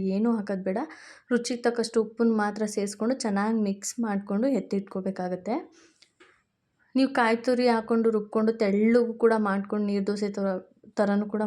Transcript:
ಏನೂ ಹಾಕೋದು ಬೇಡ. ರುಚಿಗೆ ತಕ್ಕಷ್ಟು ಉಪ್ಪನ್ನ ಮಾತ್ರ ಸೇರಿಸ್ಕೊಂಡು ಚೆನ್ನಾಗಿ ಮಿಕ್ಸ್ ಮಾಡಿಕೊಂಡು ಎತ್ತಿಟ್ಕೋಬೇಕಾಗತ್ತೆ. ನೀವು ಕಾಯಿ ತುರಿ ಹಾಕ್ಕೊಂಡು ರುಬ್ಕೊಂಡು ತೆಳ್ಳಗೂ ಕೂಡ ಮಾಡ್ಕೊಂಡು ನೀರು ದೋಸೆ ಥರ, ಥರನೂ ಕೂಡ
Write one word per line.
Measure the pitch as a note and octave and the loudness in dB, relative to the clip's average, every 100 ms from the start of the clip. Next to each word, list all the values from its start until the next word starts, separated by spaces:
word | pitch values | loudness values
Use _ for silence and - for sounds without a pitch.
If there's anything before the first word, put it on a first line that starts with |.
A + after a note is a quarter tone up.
| F#3+ | 0
ಏನೂ | G3 A#3 A3+ | 0 0 0
ಹಾಕೋದು | G3+ F#3+ F#3+ | -2 -4 -2
ಬೇಡ. | G3+ D#4+ - - - _ | -4 -6 -10 -20 -20 _
ರುಚಿಗೆ | A#3+ A#3+ A#3+ A#3 | -2 0 -2 0
ತಕ್ಕಷ್ಟು | A#3 A3+ A3+ A3 | 0 0 0 -2
ಉಪ್ಪನ್ನ | - A#3 G#3+ | 0 2 2
ಮಾತ್ರ | G#3 G#3 G#3+ G#3+ | 0 -2 -4 -2
ಸೇರಿಸ್ಕೊಂಡು | G3+ - A3 C4 A3 | -4 -2 -2 -2 -2
ಚೆನ್ನಾಗಿ | G3 G#3+ A3+ G3+ | 0 0 0 0
ಮಿಕ್ಸ್ | G3+ - - A3 | -2 -8 -6 -4
ಮಾಡಿಕೊಂಡು | G3 G3+ G3+ C4+ A#3 | -4 -2 0 0 0
ಎತ್ತಿಟ್ಕೋಬೇಕಾಗತ್ತೆ. | - G3 G3+ F#3+ F#3+ F#3+ F3+ F3+ G3 C#4+ - _ _ _ _ _ - _ _ _ _ _ _ | -2 -4 -4 -6 -6 -6 -6 -6 -4 -6 -6 _ _ _ _ _ -20 _ _ _ _ _ _
ನೀವು | B3+ C4+ C4+ | 0 2 2
ಕಾಯಿ | A3+ A#3 | 2 2
ತುರಿ | B3+ B3 B3 | 2 2 4
ಹಾಕ್ಕೊಂಡು | A3+ A3 A3+ A3+ | 2 2 2 2
ರುಬ್ಕೊಂಡು | G#3+ G#3 A3 A3 A3+ | 0 -2 0 0 2
ತೆಳ್ಳಗೂ | G3+ G3+ A3 A#3+ A3+ A3 | 0 4 4 4 2 2
ಕೂಡ | A3+ A3 G#3 | 2 4 2
ಮಾಡ್ಕೊಂಡು | G3 G3 G#3 G3+ | 0 -2 -2 -2
ನೀರು | G3+ G3 | 0 -2
ದೋಸೆ | G#3 G#3 G3+ | -2 -4 -2
ಥರ, | G3 F#3 - _ - - | -2 -4 -8 _ -8 -2
ಥರನೂ | G3+ G3+ G#3 | 2 2 0
ಕೂಡ | G#3+ | -2